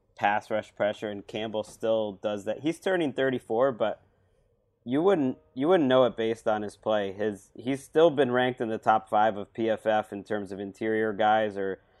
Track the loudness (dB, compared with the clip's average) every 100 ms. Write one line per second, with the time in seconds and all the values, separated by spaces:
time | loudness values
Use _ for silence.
0 | _ -2 0 0 -2 -4 -4 -2 -2 -2
1 | -6 -8 -10 -8 -4 -4 -6 -4 0 0
2 | -2 -6 -6 -6 -6 -4 -4 -4 -2 0
3 | -2 0 -2 -2 -2 0 0 0 -2 -4
4 | _ _ _ _ _ _ _ _ -4 0
5 | 2 2 0 -4 _ -4 2 2 4 4
6 | 4 2 -2 -2 -2 -2 -4 -6 -2 0
7 | -2 -4 -4 -4 -12 -12 -6 -6 -2 4
8 | 4 4 2 2 0 -2 -4 -2 2 2
9 | 2 2 2 0 -8 -4 -2 0 0 0
10 | -2 -10 -6 -6 -6 -10 -10 -6 -2 0
11 | -2 0 2 2 0 -4 -6 -6 _ _